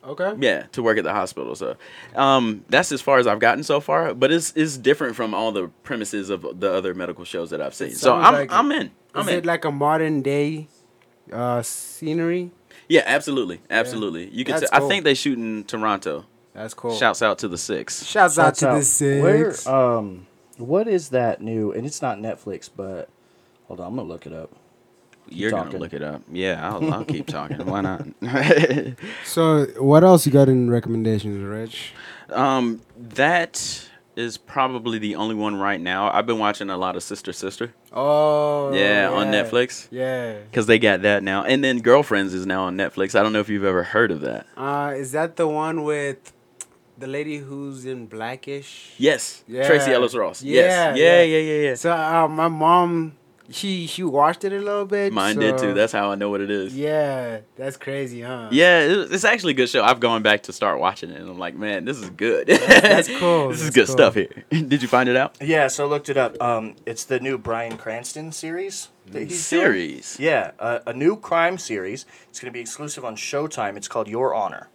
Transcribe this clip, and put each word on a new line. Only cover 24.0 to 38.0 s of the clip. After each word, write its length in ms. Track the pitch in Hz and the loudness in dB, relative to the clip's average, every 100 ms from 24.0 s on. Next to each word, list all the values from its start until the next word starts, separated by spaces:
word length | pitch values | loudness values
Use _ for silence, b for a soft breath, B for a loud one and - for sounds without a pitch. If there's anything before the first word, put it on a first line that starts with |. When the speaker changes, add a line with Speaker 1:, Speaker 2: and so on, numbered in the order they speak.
| 87 | -10
Speaker 3:
look 180 | 85 78 | -14 -14
it 60 | |
up. 180 | 80 80 _ _ _ _ _ _ _ - | -16 -16 _ _ _ _ _ _ _ -20
Keep 100 | 82 | -6
Speaker 2:
You're 120 | 101 | -4
gonna 140 | 107 | -4
Speaker 3:
talking. 160 | 87 92 | -6 -8
Speaker 2:
look 120 | 82 | -10
it 100 | 73 | -8
up. 200 | 73 73 - | -10 -10 -12
Yeah, 340 | 87 92 87 82 | -6 -4 -2 -4
I'll, 200 | 101 160 | -4 -2
I'll 100 | 107 | -4
keep 220 | 156 - - | -4 -6 -6
talking. 380 | - 76 147 92 | -8 -8 -8 -4
Why 160 | 98 | -4
not? 240 | 98 90 80 - | -4 -6 -10 -10
<laughs> 760 | 123 131 143 151 131 139 - 127 196 B | -4 -2 4 6 6 2 -2 -10 -14 B
Speaker 1:
So, 420 | - - 160 156 139 - | -6 0 4 4 2 0
what 240 | 135 151 | 6 8
else 220 | 185 175 | 10 8
you 80 | 151 | 8
got 160 | 139 135 | 6 6
in 220 | 127 120 | 6 2
recommendations, 760 | 120 117 113 110 107 107 101 | 0 0 -2 0 0 -2 -8
Rich? 480 | 98 107 113 - - - B B B | -8 -10 -10 -12 -16 -16 B B B
Speaker 2:
Um, 500 | 80 135 131 120 113 _ - | -2 0 0 -2 -4 _ -20
that 920 | 120 120 143 175 170 - - - - B _ - | -14 0 2 2 -2 -8 -10 -10 -14 B _ -8
is 200 | 117 113 | -8 -8
probably 600 | _ - 131 127 117 113 | _ -2 -2 -2 -4 -4
the 160 | 107 95 | -4 -4
only 180 | 107 | -4
one 200 | 110 107 101 | -2 -4 -2
right 240 | 98 98 | -2 -2
now. 300 | 87 92 104 | -4 -2 0
I've 160 | - 113 | 0 0
been 120 | 113 | 0
watching 320 | 104 104 98 | 0 -2 -6
a 60 | 92 | -4
lot 180 | 92 90 | -4 -6
of 60 | |
Sister 300 | - 101 - | -8 -12 -10
Sister. 400 | 87 95 - 120 _ _ | -8 -10 -8 -10 _ _
Speaker 1:
Oh, 800 | - | -4